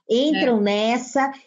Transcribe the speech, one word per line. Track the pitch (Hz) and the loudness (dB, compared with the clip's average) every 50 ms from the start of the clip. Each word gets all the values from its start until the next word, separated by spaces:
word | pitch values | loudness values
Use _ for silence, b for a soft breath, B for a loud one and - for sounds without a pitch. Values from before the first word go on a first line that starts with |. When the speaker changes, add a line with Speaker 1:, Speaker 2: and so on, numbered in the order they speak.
| b - | b -2
Speaker 1:
entram | 220 240 277 302 302 294 294 254 233 214 | 0 2 2 2 2 2 2 2 2 2
Speaker 2:
É. | |
Speaker 1:
nessa, | 202 202 202 208 220 226 240 247 254 - - 277 262 277 269 B B | 2 0 0 0 0 0 -2 -2 -4 -4 -2 -2 -2 -2 -4 B B